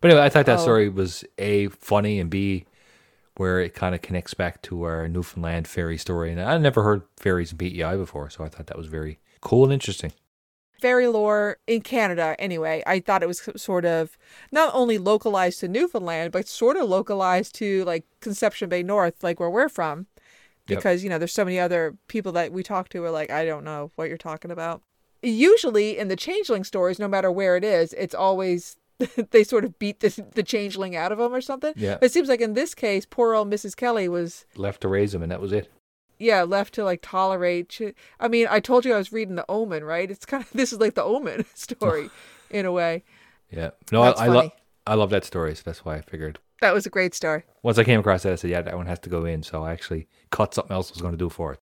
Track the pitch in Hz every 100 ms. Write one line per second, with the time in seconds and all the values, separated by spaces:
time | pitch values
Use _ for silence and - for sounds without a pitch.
0 | 170 156 143 151 135 117 143 113 104 95
1 | 92 - - - 101 104 101 - - 104
2 | 104 104 85 98 98 95 - _ _ _
3 | _ _ _ - 92 90 87 - 92 90
4 | - 90 - - 87 - - 87 85 82
5 | 82 85 85 - 85 85 80 - 85 82
6 | - 87 82 85 95 165 147 120 107 104
7 | - _ 101 90 85 82 90 87 80 95
8 | 90 73 71 - 78 - 80 - 78 78
9 | 78 76 _ _ - 117 135 135 - 98
10 | 80 - _ _ _ _ _ _ 247 247
11 | 247 226 208 208 208 - - 226 214 254
12 | 208 175 160 156 196 170 156 160 - 190
13 | 180 190 175 175 - - - 180 170 165
14 | 160 _ _ - - 285 320 262 247 220
15 | 185 214 220 202 180 180 180 202 349 247
16 | 180 165 170 180 - - 233 330 254 185
17 | - 202 190 180 220 - 208 190 180 165
18 | - _ - 202 220 - 190 180 180 208
19 | 175 170 175 170 170 196 285 - 160 151
20 | 190 _ _ _ _ _ - 196 202 180
21 | 190 170 165 - 190 185 175 175 160 -
22 | _ 220 196 170 165 185 185 196 185 185
23 | 170 160 151 - 160 151 151 151 147 -
24 | 160 165 - 156 175 165 165 165 _ _
25 | _ _ 247 220 311 453 330 214 214 214
26 | 202 185 - 381 415 220 185 196 180 185
27 | 208 196 190 180 190 180 208 185 165 -
28 | 190 - 190 190 190 175 - - _ _
29 | 247 - 226 233 208 233 226 - 208 208
30 | 208 - 196 - 202 220 202 185 190 175
31 | 170 208 240 254 254 269 302 302 - 101
32 | 254 330 277 247 226 214 320 - 226 196
33 | - - 233 220 208 208 208 - 247 233
34 | 185 175 170 - _ - 98 98 95 98
35 | 104 98 82 90 98 104 104 _ _ _
36 | _ _ 226 208 175 196 202 - 202 175
37 | - 190 190 190 180 175 175 - 214 -
38 | - _ 240 233 226 214 - 247 254 220
39 | 190 220 208 180 - 208 226 165 151 165
40 | 185 196 - 277 233 220 262 220 214 -
41 | 170 240 254 135 - - - 240 202 160
42 | 147 - - - _ 214 185 180 170 165
43 | _ _ _ _ _ - 82 - - 110
44 | 120 120 117 120 156 _ _ _ - 110
45 | 101 98 - 92 80 78 - 82 - 78
46 | - 82 78 76 _ _ 208 196 196 196
47 | 185 - 165 156 - _ 120 113 113 117
48 | 104 95 98 90 87 87 82 87 87 87
49 | - 87 82 82 76 80 80 82 - 85
50 | 78 _ _ - 104 - - 95 95 87
51 | 87 85 87 - 82 67